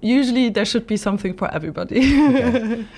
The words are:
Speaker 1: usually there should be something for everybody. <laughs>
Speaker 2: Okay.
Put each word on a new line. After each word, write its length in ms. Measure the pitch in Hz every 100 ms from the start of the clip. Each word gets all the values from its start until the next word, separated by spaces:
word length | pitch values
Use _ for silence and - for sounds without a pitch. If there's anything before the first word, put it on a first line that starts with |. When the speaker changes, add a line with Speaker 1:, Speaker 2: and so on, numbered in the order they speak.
Speaker 1:
usually 480 | 208 254 262 240 247
there 160 | 208 208
should 220 | 240 226
be 80 | 214
something 360 | 208 196 190
for 200 | 185 185
everybody. 460 | - 156 156 175 -
<laughs> 200 | 262 277
Speaker 2:
Okay. 600 | 294 262 247 240 220 233 214